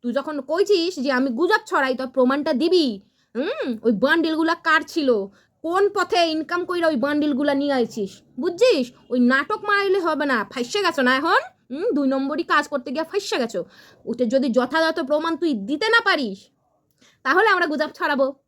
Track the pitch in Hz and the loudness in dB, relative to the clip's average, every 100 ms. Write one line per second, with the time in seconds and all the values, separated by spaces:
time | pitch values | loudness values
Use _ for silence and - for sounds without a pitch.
0 | 240 240 277 302 269 330 392 403 339 359 | -2 -4 -4 -8 -4 -2 2 2 0 -2
1 | 262 254 269 226 349 427 440 330 269 254 | -2 0 0 0 2 0 0 -2 0 -2
2 | 262 262 247 277 294 262 330 359 285 196 | -4 0 2 2 0 0 2 2 2 -2
3 | _ _ _ 226 311 622 370 220 233 202 | _ _ _ -6 -6 -4 -6 -2 0 2
4 | 269 330 320 320 330 330 330 320 311 339 | 2 2 0 0 0 0 0 0 0 -2
5 | 277 220 196 _ _ _ 320 359 403 403 | 0 0 -2 _ _ _ -4 0 2 0
6 | 359 359 339 311 - 349 359 349 330 294 | 0 2 2 0 -4 -6 -4 0 0 0
7 | 277 294 294 262 285 277 285 269 226 - | 0 0 0 0 0 0 0 0 -2 -4
8 | 196 - _ - 320 349 494 330 247 - | -8 -8 _ -6 -6 2 2 4 -2 -8
9 | _ 247 240 262 294 427 415 403 392 392 | _ 2 4 2 0 -6 0 0 2 2
10 | 339 302 294 247 202 - 240 415 370 320 | 0 -2 0 0 -2 -6 -4 0 0 2
11 | 254 254 320 440 698 _ _ 262 440 302 | 2 2 2 0 0 _ _ -6 -2 0
12 | 269 269 269 311 - 320 294 285 294 277 | 0 0 -2 -4 0 0 0 -6 -6 -6
13 | 320 403 - 381 226 180 170 - - - | -4 -6 -4 -4 -2 -4 -8 -14 -20 -18
14 | - 240 240 262 269 226 247 320 320 330 | -10 -2 0 2 2 0 0 0 0 0
15 | 269 302 330 330 339 233 196 294 440 466 | -2 -2 -2 -2 -2 -2 -4 -4 2 2
16 | 440 330 233 190 - _ _ _ _ _ | 2 0 -2 -8 -16 _ _ _ _ _
17 | _ _ 254 330 440 370 339 294 302 - | _ _ 0 2 4 2 0 -2 -4 -4
18 | 330 277 269 277 | -2 0 0 -2